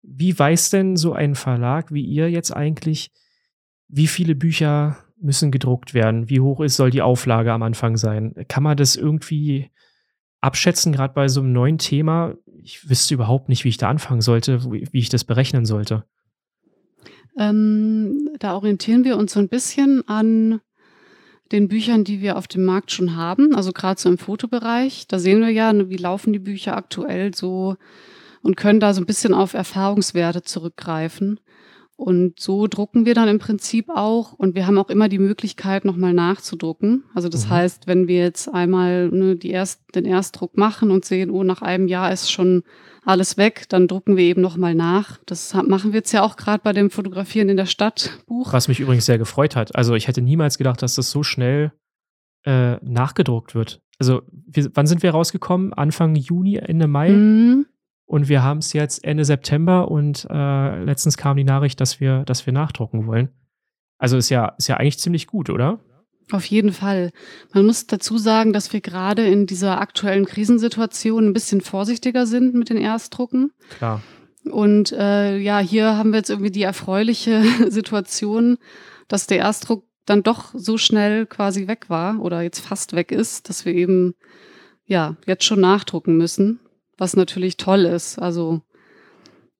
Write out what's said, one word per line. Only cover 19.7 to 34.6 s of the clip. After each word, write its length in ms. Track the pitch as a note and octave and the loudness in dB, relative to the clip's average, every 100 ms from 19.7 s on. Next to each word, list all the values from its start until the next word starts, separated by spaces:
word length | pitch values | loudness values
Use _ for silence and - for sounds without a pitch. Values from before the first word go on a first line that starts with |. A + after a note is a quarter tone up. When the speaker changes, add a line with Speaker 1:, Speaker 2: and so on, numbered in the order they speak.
| - C#4 C4+ - | 0 2 2 0
Speaker 2:
an 540 | G#3+ A3 A3+ A3 A3 - _ _ _ _ _ _ _ _ | 0 2 4 2 0 -6 _ _ _ _ _ _ _ _
den 160 | G#3 G3 | 0 2
Büchern, 360 | A3 A3+ A#3 | 0 2 2
die 180 | G3+ G3+ | 2 -2
wir 160 | G3 F#3 | -4 -4
auf 100 | - | -4
dem 160 | F#3 F#3 | 0 0
Markt 260 | F#3+ - | 0 -2
schon 240 | - F3+ E3 | -2 -2 -2
haben, 380 | E3+ F#3+ D4+ A#3+ | -2 4 4 4
also 160 | F#3 | 0
grad 260 | - F#3 F#3+ | -2 -4 0
so 100 | F3+ | 2
im 80 | F3 | 0
Fotobereich. 880 | - G#3 A#3 A#3+ A3+ A#3 C4 - - | -2 -8 -4 -4 -2 -2 -2 -4 -6
Da 120 | F#3 | -2
sehen 220 | F3+ G#3+ | 4 4
wir 80 | A3+ | 4
ja, 220 | A3 A3 | 2 2
ne, 160 | G#3 F#3 | 2 0
wie 80 | F#3 | -4
laufen 360 | F3 G3 A3 | -6 -4 -2
die 60 | G#3 | -2
Bücher 360 | F#3+ G3 G3 G3+ | -4 -8 -6 -8
aktuell 580 | - - C#4+ F3+ G3+ | -8 -8 -6 -4 -6
so 420 | - F#3 F#3 F#3+ F#3 _ - - - - _ | -6 -6 -4 -4 -6 _ -20 -20 -20 -20 _
und 160 | G#3+ F#3 | -2 0
können 220 | G#3 G#3+ | 4 6
da 140 | G#3 | 4
so 80 | G3 | 2
ein 40 | F3 | -2
bisschen 280 | G#3 F#3 | 0 2
auf 200 | F3+ F#3+ | 2 0
Erfahrungswerte 880 | A3 F3+ G3 G3 G#3 - F3 E3+ F3 | -4 -6 -2 0 0 0 0 -2 -2
zurückgreifen. 960 | - E3+ E3+ - - D#3+ D#3+ - G3+ G#3 _ _ _ _ _ - | -8 -8 -10 -10 -8 -6 -6 -4 -4 -4 _ _ _ _ _ -6
Und 440 | F#3 F3+ F3+ - | 0 2 2 -2
so 260 | - G3 G#3 | -4 -2 -2
drucken 380 | - G#3 A#3+ A3+ | -2 -2 0 2
wir 80 | |
dann 160 | A#3 A3 | 4 4
im 80 | G#3 | 2
Prinzip 500 | - G#3 - A3+ A3+ | 0 -6 -2 -4 -4
auch. 440 | D#4+ G#3+ A#3 A3 | -2 0 -2 -4
Und 220 | - F#3+ | -2 -2
wir 100 | F3+ | 0